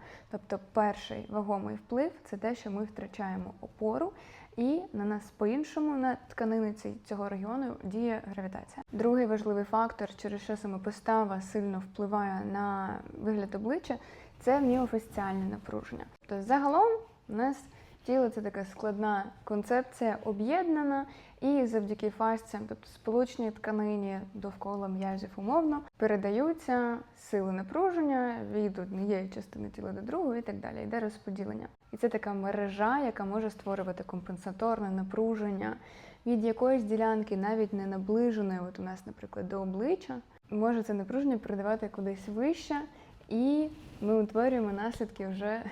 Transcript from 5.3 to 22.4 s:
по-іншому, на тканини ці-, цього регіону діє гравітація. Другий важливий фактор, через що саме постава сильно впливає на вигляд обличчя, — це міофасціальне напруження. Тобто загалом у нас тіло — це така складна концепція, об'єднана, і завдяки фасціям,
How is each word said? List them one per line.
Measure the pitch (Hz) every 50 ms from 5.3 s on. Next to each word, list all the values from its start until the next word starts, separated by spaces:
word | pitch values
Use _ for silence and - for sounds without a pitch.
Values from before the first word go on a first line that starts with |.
| -
по-іншому, | - 214 208 240 294 302 - - 311 302 302 285
на | 269 254 254 247 - - -
тканини | - - 233 220 220 226 220 208
ці-, | 214 214 - 208 208 226 -
цього | - 214 202 202 202
регіону | 202 190 196 214 240 269 269 240 - - -
діє | 190 196 220 240 233 220 220 -
гравітація. | 196 196 196 190 185 190 - - - - - - -
Другий | - 208 220 240 247 254 240
важливий | 214 220 214 214 214 208 202 202
фактор, | - 220 220 226 226 - - 208 196 202
через | - - 208 208 202
що | - - 214
саме | 208 - 202 196 190
постава | 190 208 208 - - 226 220 220 220 196 190 190
сильно | 190 190 - 214 202 202 190 185
впливає | 190 190 - - 208 196 214 208 202 196 190 190 202 202
на | 196 202 202 202 196 196 190 196 - - - - - -
вигляд | - 214 214 208 196 202 -
обличчя, — | 202 214 233 294 370 - - 247 - - - - - - - - -
це | - 247 269 285
міофасціальне | 277 247 247 262 254 233 226 220 220 - - 208 196 196 190 190 190
напруження. | 190 208 202 - - 208 - - - - - - - - - -
Тобто | - 208 196
загалом | 196 226 269 285 277 277 294 349 427 466 453 440 - - - - _ -
у |
нас | 214 214 247 277 277 - - - - - - - - - -
тіло — | - 247 262 254 226 226
це | 220
така | 214 208 202 202 190
складна | 190 - - 220 214 202 202 214 214 208 196 196 196 - - -
концепція, | - 214 208 202 - 240 254 254 247 - - 240 220 202 - -
об'єднана, | 220 208 202 214 247 311 370 359 339 311 302 294 277 277 277 277 - - - - - - -
і | - 269 285 277 254
завдяки | 226 226 220 208 196 214 - 220 208
фасціям, | 208 214 220 220 226 220